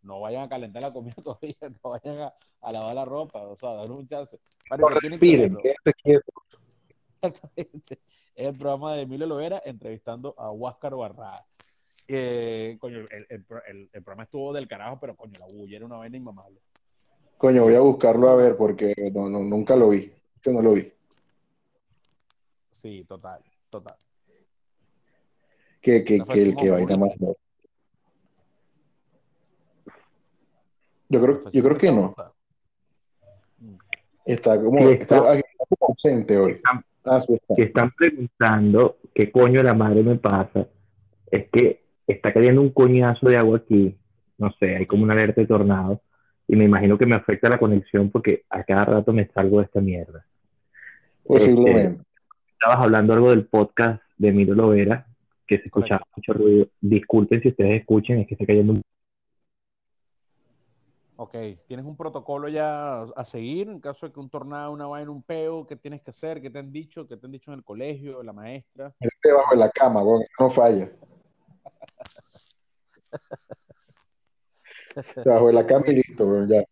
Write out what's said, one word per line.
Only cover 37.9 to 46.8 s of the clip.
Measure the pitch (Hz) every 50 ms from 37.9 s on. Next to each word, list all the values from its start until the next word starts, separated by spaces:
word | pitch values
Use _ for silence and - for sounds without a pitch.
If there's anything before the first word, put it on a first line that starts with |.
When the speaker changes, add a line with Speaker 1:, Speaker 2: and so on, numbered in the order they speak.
Speaker 3:
preguntando | - - 165 170 156 139 127 120 _ _ 117 113 110 110 104 104 104 110 123 110 - _ _ - _
qué | - 107 104
coño | - 127 123 123 127 131
la | 131 127 113
madre | 110 110 107 104 107 110
me | 117 120
pasa. | 120 - 107 98 95 95 - _ 101 95 - _ _ _ _ _ _ _ _ _ _ _ -
Es | - 104 - _
que | - 113 123 - - _ _ _ _ _ _ -
está | 101 - - 107 101
cayendo | 110 117 123 127 135
un | 143 139
coñazo | 131 - 131 123 123 127 123 120 117 - - 127
de | 123 120
agua | 113 110 110 113
aquí. | - _ 110 101 98 95 95 _ _ _ _ _ _ _ _ _
No | 107 101 98
sé, | _ - 92 92 95
hay | 95
como | - - 101 107
una | 107 107
alerta | 110 110 104 107 -
de | 110 104
tornado. | 117 104 104 101 98 95 95 95 101 104 _ _ _ _ _ _ _ _ _ _
Y | -
me | 107 107
imagino | 104 101 95